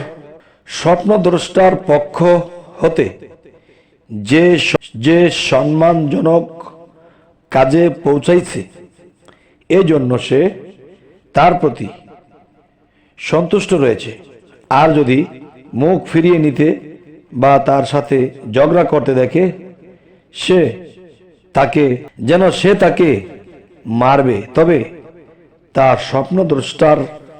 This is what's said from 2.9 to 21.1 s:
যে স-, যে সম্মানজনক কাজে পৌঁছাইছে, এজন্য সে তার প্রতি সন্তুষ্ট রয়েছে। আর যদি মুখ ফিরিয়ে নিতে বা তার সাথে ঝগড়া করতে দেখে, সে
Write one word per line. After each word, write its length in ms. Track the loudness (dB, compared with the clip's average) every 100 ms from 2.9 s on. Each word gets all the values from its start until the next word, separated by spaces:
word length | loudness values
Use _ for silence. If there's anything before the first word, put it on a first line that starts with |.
| 0 -2 -6 -20 -20 -20 _ _ _ _ _ _
যে 460 | -12 0 2 4 2
স-, 180 | 0 -4 -6
যে 340 | -4 0 2 2
সম্মানজনক 1300 | 0 -2 -2 0 2 2 2 -2 -2 0 0 -2 -10 -20 -20 -20 _ _ _ _ _ _
কাজে 380 | 0 2 2 0
পৌঁছাইছে, 760 | 0 -2 0 2 0 0 -8 -12 -18 -20 _ _ _ _ _ _ _ -2
এজন্য 500 | 0 2 0 0 -4
সে 300 | -2 0 0 -4 -16 -20 -20 -20 _ _ _
তার 200 | 2 2
প্রতি 340 | 2 -2 -4 -12 -16 -20 -20 _ _ _ _ _ _ _ _ _ -18
সন্তুষ্ট 560 | -4 -2 0 -2 0
রয়েছে। 440 | 0 0 -2 -8 -16 -20 -20 _ _ -2
আর 240 | 2 4
যদি 320 | 2 2 0 -2 -10 -20 -20 -12
মুখ 320 | -2 0 -2 -2
ফিরিয়ে 300 | 0 2 2
নিতে 420 | 0 0 0 -2 -10 -20 -20 -20 _
বা 260 | -2 2 2
তার 240 | 2 -2
সাথে 460 | 0 -4 -2 -2 -2 -6 -4
ঝগড়া 320 | 0 2 2
করতে 320 | 2 0 0
দেখে, 360 | 0 0 0 -2 -4 -16 -20 -20 -20 _ _ _
সে 380 | -8 0 2 0 -4 -16 -20 -20